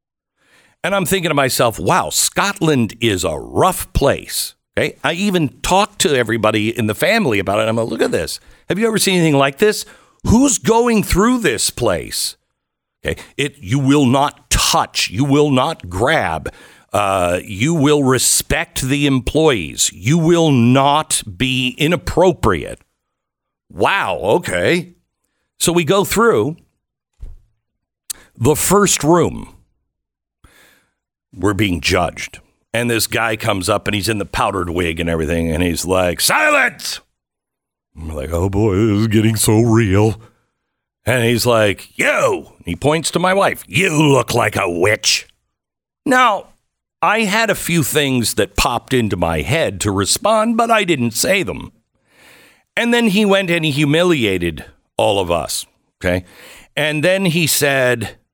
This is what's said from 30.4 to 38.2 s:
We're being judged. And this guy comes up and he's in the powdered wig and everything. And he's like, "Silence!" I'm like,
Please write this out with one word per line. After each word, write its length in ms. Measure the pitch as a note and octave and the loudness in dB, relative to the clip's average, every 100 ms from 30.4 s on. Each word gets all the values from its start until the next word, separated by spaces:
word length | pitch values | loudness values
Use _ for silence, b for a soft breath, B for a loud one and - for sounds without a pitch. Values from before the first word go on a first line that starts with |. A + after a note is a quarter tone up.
| _ b b b b b b _ _ - | _ b b b b b b _ _ -6
We're 180 | G2 | -2
being 260 | G2 G#2 E2+ | 0 0 -2
judged. 600 | - F#2 E2+ - - - _ _ _ | -2 0 -2 -4 -14 -16 _ _ _
And 160 | A2+ A#2+ | -4 -2
this 200 | A#2 - | -2 -2
guy 260 | A#2+ A2+ | -2 -2
comes 340 | A2+ A2+ G2 F2 | -2 -2 -2 0
up 200 | G2+ - | -2 -2
and 60 | |
he's 140 | G#2 F#2+ | -4 -2
in 100 | G#2+ | -4
the 60 | |
powdered 460 | F2+ - A#2 G2 F2 | -4 -4 -2 -2 -4
wig 300 | E2+ F2 E2 | -2 -2 -4
and 100 | E2+ | -2
everything. 400 | E2 D#2 E2+ E2 | -2 -2 -2 -2
And 140 | D#2+ | -2
he's 200 | F2 E2 | -2 -2
like, 360 | F2 F#2 F2+ E2 | -2 0 0 0
"Silence!" 800 | - B3 D4+ D4 B3 E3+ - - - _ _ _ _ _ _ _ _ - | 0 0 2 0 -2 -4 -12 -12 -14 _ _ _ _ _ _ _ _ -18
I'm 120 | D#2+ | -12
like, 220 | D#2 | -10